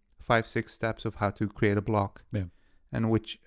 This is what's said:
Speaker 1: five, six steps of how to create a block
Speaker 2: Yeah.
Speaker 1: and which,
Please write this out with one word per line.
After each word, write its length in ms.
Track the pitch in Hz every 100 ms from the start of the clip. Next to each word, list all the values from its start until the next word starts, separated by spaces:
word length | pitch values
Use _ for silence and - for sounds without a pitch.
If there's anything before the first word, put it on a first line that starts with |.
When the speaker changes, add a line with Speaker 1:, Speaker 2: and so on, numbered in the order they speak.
| _ -
Speaker 1:
five, 260 | - 117 113
six 260 | - 113
steps 320 | - 113 110
of 120 | 113 -
how 140 | 101
to 180 | - 107
create 280 | - 107 101
a 60 |
block 420 | 101 107 98 - -
Speaker 2:
Yeah. 160 | 107 90 - _ - -
Speaker 1:
and 180 | 120 113
which, 300 | 110 - -